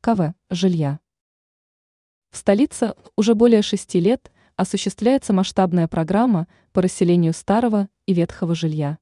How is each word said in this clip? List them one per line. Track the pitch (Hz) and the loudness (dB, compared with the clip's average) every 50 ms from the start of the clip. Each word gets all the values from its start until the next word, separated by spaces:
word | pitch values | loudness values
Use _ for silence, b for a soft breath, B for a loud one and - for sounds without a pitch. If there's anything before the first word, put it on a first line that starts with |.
К | - 233 233 | 0 0 0
В | 196 170 147 175 _ _ _ | 0 0 -2 -4 _ _ _
жилья. | 185 170 180 190 180 165 151 139 143 151 _ _ _ _ _ _ _ _ _ _ _ _ _ _ _ _ _ _ _ _ _ _ _ _ _ _ | -6 -2 0 0 0 0 -2 -2 -4 -6 _ _ _ _ _ _ _ _ _ _ _ _ _ _ _ _ _ _ _ _ _ _ _ _ _ _
В | _ | _
столице | - - - 202 208 277 - - - 247 214 - _ _ - _ | -6 0 0 2 2 2 -2 0 -4 -4 -4 -4 _ _ -12 _
уже | - 208 214 233 | -2 2 2 4
более | 208 233 240 233 208 208 | 4 6 6 6 4 2
шести | - - 196 - _ - 180 | 0 -4 -6 -8 _ -2 0
лет | 170 202 254 262 _ - _ _ _ _ _ | 2 2 0 0 _ -18 _ _ _ _ _
осуществляется | - 185 - - 196 - 196 - - 208 240 262 277 - - 208 | -6 -4 -4 -4 -4 -4 -6 -6 -2 0 0 0 0 0 0 0
масштабная | 185 190 - - - 190 185 165 180 165 160 | 0 0 0 0 0 0 2 2 0 0 0
программа | - 175 165 151 185 202 233 254 220 165 165 b b b b b b | -2 -4 -2 0 0 0 2 2 0 0 -2 b b b b b b
по | 185 180 | 0 0
расселению | 185 - - 190 170 175 175 170 160 165 | 0 0 0 0 2 2 2 2 0 -2
старого | - - - 196 226 240 240 214 208 196 196 _ _ _ | -4 -2 -2 0 0 2 0 0 0 -2 -4 _ _ _
и | - 190 | -2 0
ветхого | 170 170 - - - - 165 170 | 0 0 -4 -4 -8 -4 -4 -4
жилья. | 160 170 160 151 156 147 143 151 160 | -2 -2 -4 -4 -4 -4 -6 -6 -10